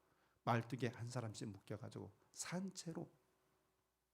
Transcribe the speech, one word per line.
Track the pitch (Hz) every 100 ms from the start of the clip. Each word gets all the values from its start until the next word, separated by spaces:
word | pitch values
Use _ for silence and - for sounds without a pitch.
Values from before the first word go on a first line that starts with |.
| _ _ _ _
말뚝에 | - 120 - 123 120
한 | - 117
사람씩 | 120 113 104 120
묶여가지고 | 101 - 104 107 107 98 - -
산채로 | - - 175 190 - - 165 147 - _ _ _ _ _ _ _ _ _